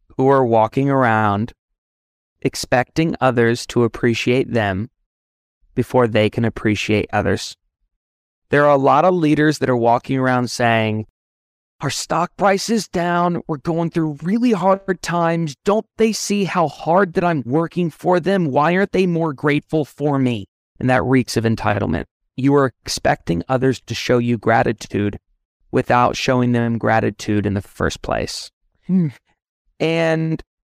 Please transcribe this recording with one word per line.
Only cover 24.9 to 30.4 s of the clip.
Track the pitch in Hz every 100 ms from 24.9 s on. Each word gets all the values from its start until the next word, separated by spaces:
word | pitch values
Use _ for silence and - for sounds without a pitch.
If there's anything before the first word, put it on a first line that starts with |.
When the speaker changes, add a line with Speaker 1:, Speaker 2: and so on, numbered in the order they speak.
| 104 104 98 _ _ _ _ -
Speaker 1:
without | 127 - 123 123 -
showing | - 127 123
them | 120 117 117
gratitude | 117 113 113 104 - 104 101
in |
the | 98
first | - - 87 -
place. | - 57 - - - _ _ _ -
Speaker 2:
Hmm. | 185 160 - _ _ _ _ _ -
Speaker 1:
And | 160 165 165 160 160 160